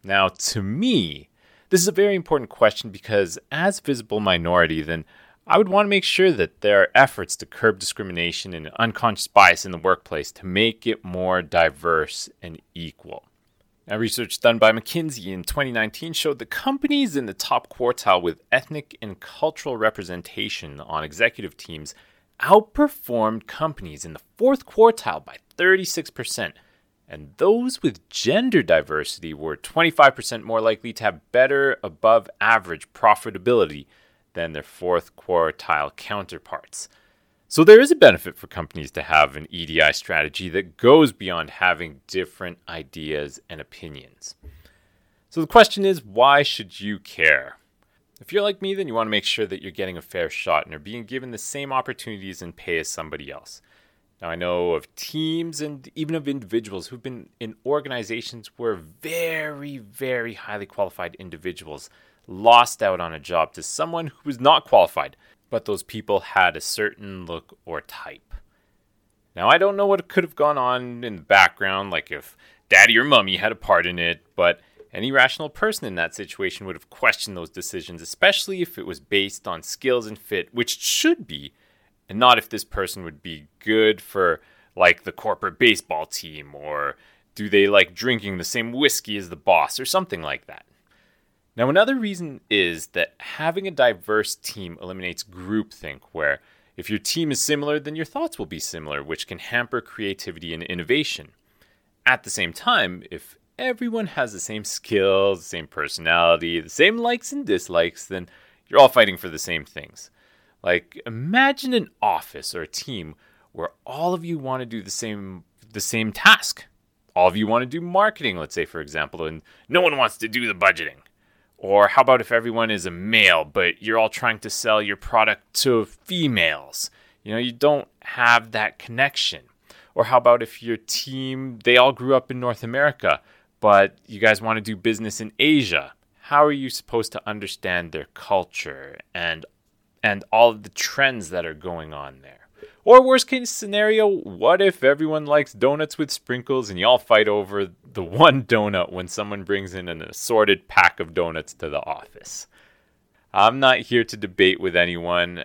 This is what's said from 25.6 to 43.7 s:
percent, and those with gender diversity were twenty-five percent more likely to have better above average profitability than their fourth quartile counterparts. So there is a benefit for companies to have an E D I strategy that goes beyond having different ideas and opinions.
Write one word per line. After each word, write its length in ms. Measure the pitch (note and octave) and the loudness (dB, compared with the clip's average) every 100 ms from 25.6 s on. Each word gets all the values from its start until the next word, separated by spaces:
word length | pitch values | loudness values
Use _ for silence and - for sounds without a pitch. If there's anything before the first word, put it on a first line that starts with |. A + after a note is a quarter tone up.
| F3+ F#3+ F3+ - D3 | 2 2 0 -8 -10
percent, 440 | - A#2+ - F2+ - _ _ _ _ - | -12 -10 -8 -8 -10 _ _ _ _ -20
and 240 | D2+ D2 - | -20 -12 0
those 440 | F3+ A3+ B3 - | 2 2 0 -2
with 260 | D3+ - _ | -4 -4 _
gender 540 | - A#2 F#3 B3+ E3+ | -6 0 0 2 0
diversity 720 | F#2 E2 D2+ D#2 D2 - E2 | 4 2 2 -6 -6 -10 -14
were 220 | D2 D#2 D2 | -10 -10 -10
twenty-five 580 | - D#3+ E3 D#3+ C#3 | -6 0 2 6 6
percent 300 | - - A#2 | 6 -10 -10
more 160 | A2 A2+ | -4 0
likely 320 | A2+ G#2+ A#2+ | 0 0 -6
to 100 | - | -4
have 300 | G#2+ E2 _ | -4 -4 _
better 460 | A#2+ C3 C#3 C#3 - | 2 2 2 0 -2
above 480 | G2 D#2 A2 A2+ G2 - | -8 0 4 4 2 -2
average 520 | G#2+ A2+ F2 D#2 - | 2 2 2 -14 -14
profitability 920 | - A2+ G#2+ A#2 F#2 G2 A#2+ E2 D2 C#2 _ _ _ _ | 0 2 2 0 -4 0 2 2 -4 -18 _ _ _ _
than 200 | F2 E2 | -10 -8
their 100 | D2+ | -8
fourth 540 | - - F2+ F2 - _ | -14 -8 -2 -2 -2 _
quartile 800 | - F2+ D#2+ - - D#2 D2 - | -2 0 0 -2 -4 -2 -2 -10
counterparts. 920 | - G#2 F#2 E2+ - D#2 _ - - _ _ _ _ _ - | -10 -10 -10 -16 -14 -16 _ -18 -18 _ _ _ _ _ -4
So 160 | - | 6
there 160 | E3 A3 | 12 12
is 100 | C#4 | 10
a 60 | D#4 | 8
benefit 400 | C3+ F2+ F#2 - | 8 6 -4 -16
for 100 | - | -14
companies 460 | F#2 D#2 E2+ C#2 | -12 -10 -12 -10
to 100 | - | -10
have 320 | D2 D#2 D2 | 0 2 2
an 140 | C#2+ D#2+ | -2 -16
E 160 | F2 D#2+ | -14 -6
D 160 | D#2+ | 2
I 80 | D2+ | 2
strategy 580 | - - E2 D2+ - F#2 | 0 -4 -4 -4 -6 -6
that 260 | E2 F2+ - | -6 -6 2
goes 340 | A#2 D#3 C#3+ | 6 8 6
beyond 400 | - F#2 E2+ D#2 | 0 -8 -6 -8
having 500 | - F#2 D#2+ E2 C#2 - | -2 0 0 -6 -16 -8
different 520 | F#2 F2+ - F#2 F2 - | -8 -6 -10 -14 -14 -16
ideas 720 | E2 C2+ D#2+ D2+ D2+ D2 - - | -16 -16 -14 -8 -6 -8 -14 -20
and 100 | D#2+ | -18
opinions. 760 | - | -18